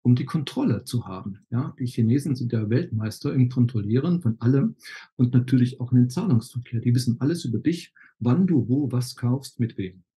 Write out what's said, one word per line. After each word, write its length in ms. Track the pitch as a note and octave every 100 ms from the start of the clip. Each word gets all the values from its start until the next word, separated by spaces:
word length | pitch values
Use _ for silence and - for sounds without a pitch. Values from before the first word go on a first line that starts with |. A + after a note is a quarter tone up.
um 140 | B2
die 100 | B2
Kontrolle 600 | C3+ E3 C#3 - C4+ G2+
zu 220 | - B2 G2
haben. 340 | F#2 G#2 G2 _
Ja, 240 | A#2 D#3 -
die 60 |
Chinesen 520 | B2+ B2 A2 C3+ D3+ B2+
sind 160 | A#2+
ja 180 | A#2 G#2+
Weltmeister 640 | A#2+ - G#2+ G#2+ - C#3+
im 160 | C#3 B2
Kontrollieren 720 | B2+ A#2+ G#2+ G2+ A#2+ D#3+ F3
von 180 | A#2 A2+
allem 360 | A#2 C3+ A2+ - - - - -
und 180 | B2
natürlich 440 | B2 B2 C3 B2 -
auch 140 | B2
in 60 | B2
den 100 | B2
Zahlungsverkehr. 720 | F3 G#3+ A#2 - B2+ A#2+ A2+
Die 140 | B2
wissen 260 | A#2+ B2 A2+
alles 240 | C3+ E3+
über 140 | B2+ A2
dich, 340 | D3 F3 - _ - _
wann 280 | A#2 D3+ F#3
du 200 | D#3+ G#2
wo 240 | C3+ C#3
was 240 | B2 B2
kaufst, 460 | - A#2+ C3 - _
mit 160 | A#2+ -
wem. 280 | F#2+ F2+ _